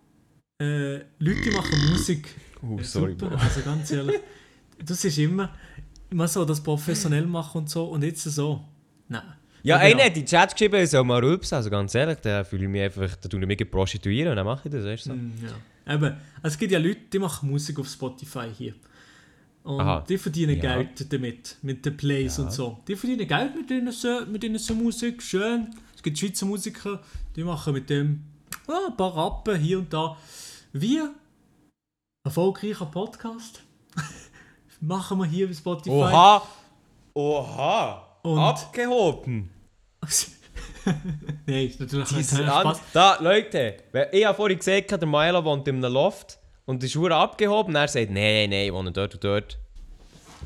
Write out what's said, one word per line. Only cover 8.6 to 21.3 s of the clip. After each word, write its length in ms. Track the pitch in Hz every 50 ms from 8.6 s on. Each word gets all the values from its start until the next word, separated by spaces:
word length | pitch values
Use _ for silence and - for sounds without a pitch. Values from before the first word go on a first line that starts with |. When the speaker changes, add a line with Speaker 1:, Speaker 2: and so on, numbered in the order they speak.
| - - - _ _ _ _ _ _ -
Speaker 1:
Nein. 140 | 117 110 - - - - _ _ _ - -
Speaker 2:
Ja, 120 | 127 160
Speaker 1:
Aber 80 | 175 180
Speaker 2:
einer 140 | 202 233 254
Speaker 1:
ja. 60 | 269
Speaker 2:
hat 120 | 226 165 160
in 60 | 139
den 20 |
Chat 260 | - 170 170 185 185 -
geschrieben, 280 | - 214 208 196 202
ich 80 | 180 156
soll 140 | 151 135 127
mal 200 | 123 123 123 120
rülpsen. 320 | 135 170 202 - - -
Also 140 | 143 110 107
ganz 240 | 101 101 98 98 -
ehrlich, 240 | 117 139 165 160 -
da 240 | - 110 101 101 98
fühle 200 | - - 95 95
ich 60 | 98
mich 120 | 98 101
einfach, 340 | 98 98 95 101 95 92 95
da 140 | - - 95
tue 100 | - 98
ich 60 | 92 92
mich 220 | 101 101 110 -
prostituieren 600 | - 95 95 92 - 98 - 98 101 123 156 175
und 40 | 135 101
dann 80 | 92
mache 220 | 101 123 135 - 156
ich 40 | 147
das, 100 | 135 101
weißt 220 | 101 110 113 -
du 40 | 135
so. 40 | 127
Speaker 1:
Mm, 180 | 127 120 117 113 113 117 113 113 110 110 - _ _ - -
ja. 60 | 147
Eben, 220 | 151 151 139 - - - - - -
es 160 | - 156 147 -
gibt 140 | 226 202
ja 80 | 185 170
Leute, 220 | 156 170 208 - - - -
die 60 | 190
machen 300 | 196 175 147 - - 139
Musik 280 | 139 143 147 - 147 143
auf 80 | 131 -
Spotify 600 | - - 131 127 127 - - 113 - 131 117 113 110 -
hier. 160 | 123 117 104 - _ _ _ - - - - - - _ _ _ _ _ _ _ -
Und 160 | - 139 139
Speaker 2:
Aha. 240 | 95 98 92 78 76 -
Speaker 1:
die 80 | 180 190
verdienen 420 | - 190 147 165 165 151 147 139
Speaker 2:
Ja. 180 | 82 131 123 127
Speaker 1:
Geld 340 | 127 127 - - 131 - 147
damit, 440 | 135 127 120